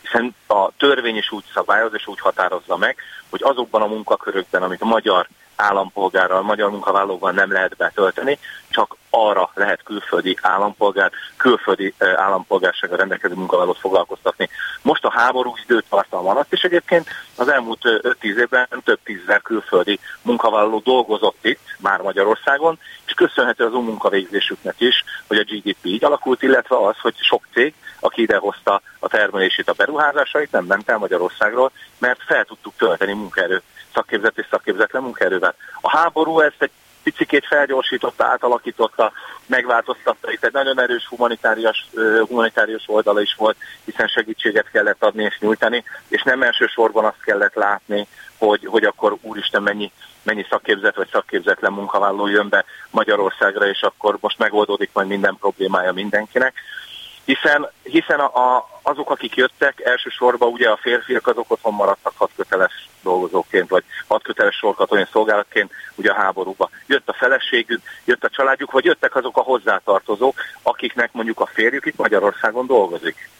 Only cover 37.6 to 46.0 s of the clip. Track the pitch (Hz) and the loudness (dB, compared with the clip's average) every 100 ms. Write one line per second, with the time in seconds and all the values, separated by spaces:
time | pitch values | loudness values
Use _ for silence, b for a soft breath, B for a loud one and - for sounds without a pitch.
37.6 | 139 135 - 127 123 - 117 123 123 120 | 2 0 -2 -4 -6 -2 0 2 0 0
38.6 | 120 - 113 - 110 B B B - 127 | -2 -2 -2 2 -2 B B B -2 -2
39.6 | 123 117 113 123 - 113 117 110 117 135 | 2 0 0 -2 -2 -2 -6 -2 -2 0
40.6 | 135 131 123 120 - 120 120 113 117 110 | 0 0 0 -2 -6 -2 -2 0 0 2
41.6 | 113 107 - 113 110 110 107 123 113 117 | 0 -2 -8 -2 2 2 2 0 0 0
42.6 | 107 110 - 107 104 104 101 - 110 - | -2 -4 -2 0 2 0 0 0 0 -2
43.6 | B B - - 110 - 107 110 113 107 | B B -12 -4 -2 -2 -4 -4 0 0
44.6 | - 107 104 98 107 107 104 - 107 110 | 0 0 0 0 0 0 -4 -2 -2 0
45.6 | 113 117 - B | 0 -2 -6 B